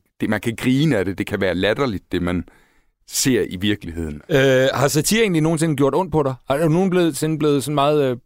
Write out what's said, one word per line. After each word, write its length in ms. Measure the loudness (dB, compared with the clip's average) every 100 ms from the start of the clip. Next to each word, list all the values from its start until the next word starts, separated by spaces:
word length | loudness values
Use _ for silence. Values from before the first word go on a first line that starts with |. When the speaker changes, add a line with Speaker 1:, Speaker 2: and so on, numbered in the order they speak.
| _ -8
Speaker 1:
det, 80 | -4
man 120 | -4
kan 140 | -4 -4
grine 420 | 0 2 2 0
af 80 | -2
det. 120 | -4
Det 100 | -6
kan 140 | -2
være 140 | -2 0
latterligt, 560 | 0 0 -2 -4 -4
det 100 | -2
man 220 | -2 -2 -6 _ _ _ _ _ -10
ser 380 | -2 0 2 0
i 60 | -2
virkeligheden. 640 | -2 -2 -6 -8 -8 -8 -2
Speaker 2:
Øh, 380 | 2 4 4 2
har 140 | 2 0
satire 340 | 0 0 0
egentlig 200 | 2 2
nogensinde 340 | 0 0 0 2
gjort 200 | 2 0
ondt 160 | 0
på 120 | 0
dig? 120 | -2 -4 -4
Er 80 | 0 2
du 20 |
nogensinde 720 | 2 2 2 0 0 -4 0
blevet 240 | 0 0
sådan 120 | 0 0
meget, 360 | 2 2 0
øh, 60 | -2